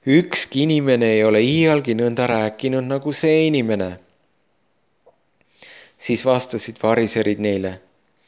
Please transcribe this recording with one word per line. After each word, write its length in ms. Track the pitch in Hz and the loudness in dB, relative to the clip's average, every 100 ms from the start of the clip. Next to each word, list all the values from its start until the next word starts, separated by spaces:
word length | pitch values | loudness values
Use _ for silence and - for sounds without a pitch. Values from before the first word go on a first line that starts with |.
| 131 | 2
"Ükski 540 | 151 175 - - 135 | 2 2 -4 -6 -2
inimene 460 | 151 151 139 123 117 110 | 0 0 2 2 2 4
ei 80 | |
ole 180 | 107 107 | 4 4
iialgi 500 | 123 160 160 151 131 113 | 2 2 2 2 0 -2
nõnda 320 | 120 120 123 | -2 0 0
rääkinud 580 | 113 107 - 131 131 127 | 0 -2 -4 -4 -4 -4
nagu 240 | 139 143 | -4 -6
see 340 | 143 160 160 160 | -2 0 2 2
inimene." 420 | 147 113 104 92 87 _ _ _ _ _ _ _ _ _ _ _ _ _ _ _ _ - - - _ | 0 0 -2 -4 -8 _ _ _ _ _ _ _ _ _ _ _ _ _ _ _ _ -20 -20 -20 _
Siis 240 | - 117 131 | -4 -2 0
vastasid 540 | 127 123 113 - 110 | 0 -2 -8 -10 -4
variserid 560 | 110 113 110 117 104 104 | 0 0 0 -2 -2 -2
neile: 400 | 104 98 95 92 _ _ _ _ | -2 -2 -4 -10 _ _ _ _